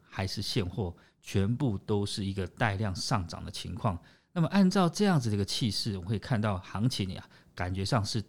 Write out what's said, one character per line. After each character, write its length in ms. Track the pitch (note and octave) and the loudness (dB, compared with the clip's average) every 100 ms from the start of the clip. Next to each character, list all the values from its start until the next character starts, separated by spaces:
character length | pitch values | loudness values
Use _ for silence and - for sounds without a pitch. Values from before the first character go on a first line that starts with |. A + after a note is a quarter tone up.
还 240 | _ - F#2+ | _ -6 -4
是 160 | - | -4
现 260 | G2+ B2+ F2+ | -2 -2 -2
货， 260 | - F2+ - - _ | -2 -4 -6 -20 _
全 340 | - G2+ G2 B2 | -2 0 2 2
部 220 | C#3+ G2 | 2 0
都 280 | - G#2 G2+ | 0 0 0
是 200 | - G2 | -2 -2
一 80 | |
个 120 | G2 F2+ | -2 -6
带 280 | - A#2 G2 | 0 0 0
量 180 | G#2+ F2+ | -2 -2
上 300 | - A#2 E2+ | -2 -2 -2
涨 180 | F2 E2+ | -8 -10
的 60 | |
情 240 | - F2 F2+ | -10 -8 -2
况。 220 | A2+ E2+ - - _ | -2 -2 -8 -20 _
那 80 | F3+ | -2
么 60 | D#3+ | 2
按 200 | G3 F#3+ | 6 6
照 220 | G3 E3+ | 6 2
这 160 | E3+ G#3 | 4 4
样 140 | D#3+ | 4
子 100 | A#2 | 2
的 60 | G2+ | 0
一 20 | |
个 80 | G2 | 0
气 240 | - A#2 | 0 0
势， 260 | - A#2 G2 | 0 -2 -4
我 40 | |
们 80 | F2 | -2
可 60 | G#2+ | -4
以 40 | |
看 220 | - A2+ | 0 0
到 160 | G#2+ F#2 | 0 -2
行 320 | - F#2+ B2 | -4 0 0
情 200 | - F#2+ | 0 -4
呀， 100 | F#2 - - - | -4 -12 -20 -16
感 200 | - F2+ | -6 -4
觉 120 | F#2 F#2+ | -2 2
上 180 | B2+ | 2
是 180 | G2+ A2+ | 2 -2